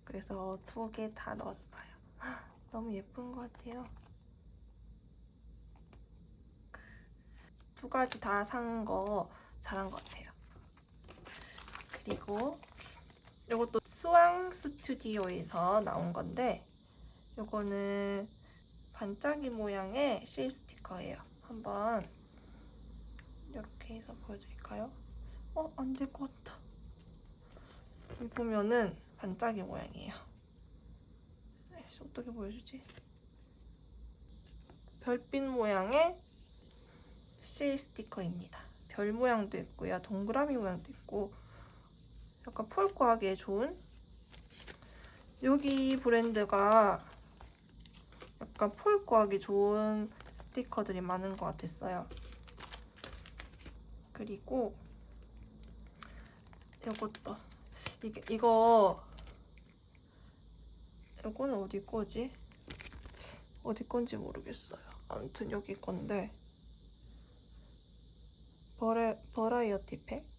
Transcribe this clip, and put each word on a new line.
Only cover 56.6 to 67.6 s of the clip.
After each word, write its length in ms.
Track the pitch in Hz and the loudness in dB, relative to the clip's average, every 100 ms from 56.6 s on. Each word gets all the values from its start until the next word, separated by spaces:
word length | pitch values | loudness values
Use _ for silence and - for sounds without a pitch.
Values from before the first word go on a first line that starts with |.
| - - - | -20 -10 -4
요것도 500 | 220 214 - - 208 - - - - - - | -2 -2 -4 -8 -8 -10 -18 -18 -8 -6 -4
이게, 180 | 220 220 - | -8 -6 -2
이거 720 | 226 233 226 226 226 190 - - - - - - - - - - - - - - - - - - - - - - - | 4 8 10 12 12 10 6 -6 -14 -14 -16 -20 -20 -20 -20 -20 -20 -20 -20 -20 -20 -20 -20 -20 -20 -20 -20 -18 -10
요거는 320 | 220 214 269 226 | -8 -2 0 0
어디 300 | 196 196 202 | 0 -4 -2
거지? 460 | 226 202 - 254 - - - - - - - - - - - - - | -4 -2 -2 -4 -6 -18 -20 -14 -12 -12 -14 -16 -14 -14 -16 -18 -10
어디 240 | - 214 - | -4 -4 -2
건지 300 | 240 240 214 | -2 -2 -4
모르겠어요. 600 | - - - - - - - - - | -6 -8 -8 -8 -8 -12 -14 -16 -8
아무튼 420 | - - - 208 | -8 -6 -6 -4
여기 220 | 208 202 196 | -4 -4 -6
건데 500 | - 180 - 202 196 - - - - - - - - - - - - - | -4 -4 0 0 -2 -8 -20 -20 -20 -20 -20 -20 -20 -18 -20 -20 -20 -20